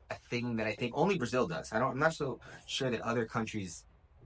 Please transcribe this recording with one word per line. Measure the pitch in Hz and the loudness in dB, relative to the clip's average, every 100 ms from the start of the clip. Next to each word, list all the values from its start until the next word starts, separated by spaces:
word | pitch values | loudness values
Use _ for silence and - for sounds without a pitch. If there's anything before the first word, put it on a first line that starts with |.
| - | -12
a | - - | -12 -4
thing | 120 120 113 | -2 0 0
that | 107 | -2
I | |
think | 104 120 | -2 -2
only | 139 175 190 | 2 4 4
Brazil | 113 127 - | 2 2 2
does. | - - | 0 -2
I | 110 | 0
don't, | 131 | 0
I'm | 127 | 2
not | 160 | 2
so | - 135 113 - - - | 2 -2 -4 -10 -14 -6
sure | - 131 | -2 0
that | 110 | 0
other | 113 117 | 0 0
countries, | 110 117 107 107 92 - - - - - | 0 0 -2 -2 -4 -8 -14 -20 -20 -20